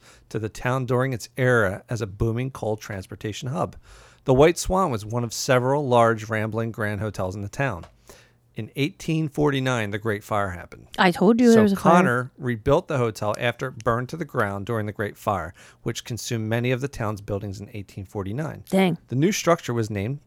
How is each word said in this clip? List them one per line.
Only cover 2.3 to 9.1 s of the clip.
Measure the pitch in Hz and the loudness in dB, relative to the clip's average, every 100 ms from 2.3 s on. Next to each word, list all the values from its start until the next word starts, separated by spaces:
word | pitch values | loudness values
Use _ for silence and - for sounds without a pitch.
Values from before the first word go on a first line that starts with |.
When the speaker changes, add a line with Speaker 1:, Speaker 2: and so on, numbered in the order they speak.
| 113 131 | -2 -4
Speaker 1:
coal | - 110 107 | -6 -4 -4
transportation | - 101 - - 110 101 127 | -6 -12 -12 -10 -10 -8 -8
hub. | 160 92 - - - - _ | -4 -4 -6 -20 -20 -20 _
The | - | 2
White | 131 156 170 | 6 6 4
Swan | - 185 185 | 0 0 0
was | 113 107 | -2 -4
one | 120 | -4
of | 120 | -4
several | - - 127 127 143 139 | -6 2 2 2 0 2
large, | 120 117 113 110 | 6 6 4 -2
rambling | 110 110 110 113 | -4 -2 -4 -4
grand | 110 107 104 | -4 -4 -4
hotels | 107 - 95 | -6 -4 -6
in | 101 | -6
the | 101 | -10
town. | - 139 92 85 _ _ - _ _ _ | -4 -4 -4 -12 _ _ -20 _ _ _
In | - 107 - | -12 -12 -4
eighteen | 143 - - | -4 -4 -4